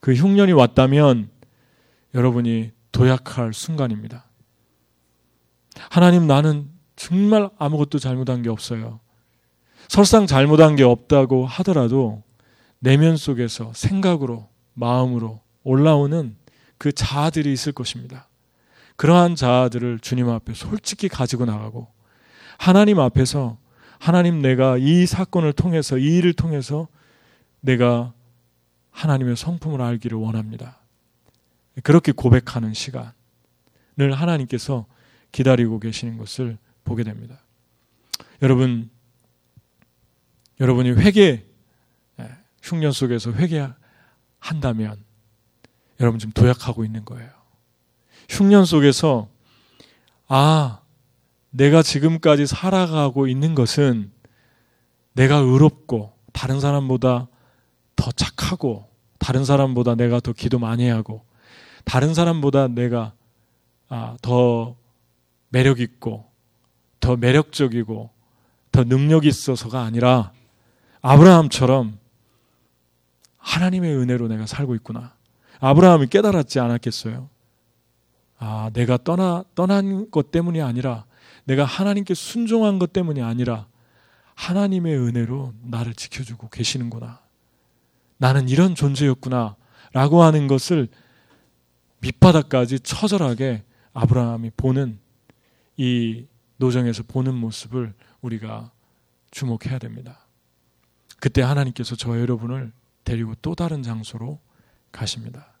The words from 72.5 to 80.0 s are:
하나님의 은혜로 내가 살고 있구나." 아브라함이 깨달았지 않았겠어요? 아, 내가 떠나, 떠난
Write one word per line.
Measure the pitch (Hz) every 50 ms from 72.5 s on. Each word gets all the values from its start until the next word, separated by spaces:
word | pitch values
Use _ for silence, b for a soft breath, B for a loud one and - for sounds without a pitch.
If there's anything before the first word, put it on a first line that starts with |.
| _ _ _ _ _ _ _ _ _ _ _ _ _ _ _ _ _ _
하나님의 | _ - - 160 175 185 185 185 175 170 151
은혜로 | 135 123 123 123 120 117 113
내가 | 110 107 110
살고 | 110 - - 143 131 123
있구나." | 110 _ - 110 117 120 123 _ _ _ _ _ b b b b b
아브라함이 | b 131 143 151 180 185 175 160 139 120
깨달았지 | - 196 214 214 196 175 143 - - 135
않았겠어요? | 123 117 120 120 - 123 110 - - 110 113 123 127 143 _ _ _ _ _ _ _ _ _ _ _ _ _ _ _ _ _ _ _ _ _ _
아, | 113 110 107 110 107 113 107
내가 | 120 123 120 127 123
떠나, | _ - 170 175 190 180 175 175 185 _ _
떠난 | - 175 185 202 202 196 196 196 190